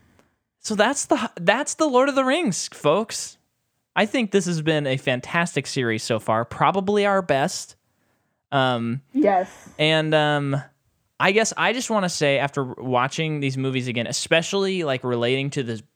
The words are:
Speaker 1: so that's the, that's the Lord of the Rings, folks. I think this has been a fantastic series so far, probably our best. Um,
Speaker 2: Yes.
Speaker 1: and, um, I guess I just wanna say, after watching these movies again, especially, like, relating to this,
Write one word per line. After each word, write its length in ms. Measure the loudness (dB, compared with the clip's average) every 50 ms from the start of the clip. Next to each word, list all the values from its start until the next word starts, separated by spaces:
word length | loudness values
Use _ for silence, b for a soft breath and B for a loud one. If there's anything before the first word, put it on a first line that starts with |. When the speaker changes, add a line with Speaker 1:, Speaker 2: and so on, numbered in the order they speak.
| _ _ _ _ _ _ _ _ _ _ _ _
Speaker 1:
so 140 | -8 -4 0
that's 300 | 2 2 2 2 0 0
the, 240 | 0 0 0 0 -2 -6 0
that's 340 | 2 4 4 4 2 -4 -2
the 120 | 0 0
Lord 220 | 2 4 4 4 4
of 80 | 4
the 80 | 2 2
Rings, 420 | 2 2 2 0 0 -2 -2 -6 -8 -6
folks. 680 | -2 2 2 2 2 0 -2 -6 -10 -10 -10 -14 _ _ _ _ _ _ _ _ _ _ _ -2
I 100 | 0 0
think 280 | 0 2 0 0 2 2
this 140 | 0 0
has 160 | 0 -2 -2 0
been 220 | 0 0 0 0
a 120 | 0 -2
fantastic 680 | -2 -2 -2 -2 -2 -2 -4 -2 -2 -2 -2 -2 -4 -4
series 380 | -4 -2 -2 0 0 0 -2 -2
so 160 | -2 -2 -2
far, 260 | 0 0 0 0 0
probably 600 | -2 -2 0 2 2 2 2 0 0 0 2 2
our 160 | 2 2 0 2
best. 540 | 2 2 2 2 0 -2 -6 -12 -14 -18 _ _ _ _ _ _ _ _ _ _ _ _ _ _ _ 0
Um, 500 | 0 2 2 0 0 -2 -4 -4 -6 -8 _ -2
Speaker 2:
Yes. 560 | 0 2 2 2 2 0 -2 -6 -18 -20 -12 -4 0
Speaker 1:
and, 360 | 2 2 2 2 2 2 2
um, 420 | 2 4 4 2 0 0 0 -2 -4 -4 -8 _ _ _ _ _ _ _ _ _ -2
I 140 | 0 2 2
guess 200 | 2 0 0 0
I 160 | -2 0 0 0
just 180 | -2 -2 -2
wanna 180 | -2 0 0 -2
say, 300 | -2 0 0 2 2 2
after 260 | 0 -2 -2 -4 -6
watching 760 | -6 -6 -8 -4 -2 0 0 0 0 -2 -4 -4 -4 -2 -2
these 160 | -2 -4 -2
movies 320 | -2 -2 -2 -2 -2 -4 -4
again, 180 | -4 -4 -4
especially, 800 | -4 -4 -6 -2 2 2 2 2 0 -2 -2 -2 -2 -2 -2 -2
like, 180 | -2 -2 -2 -2
relating 480 | -2 -2 0 0 0 0 0 -2 -4
to 120 | -4 -4 -4
this, 200 | -4 -6 -8 -10 _ _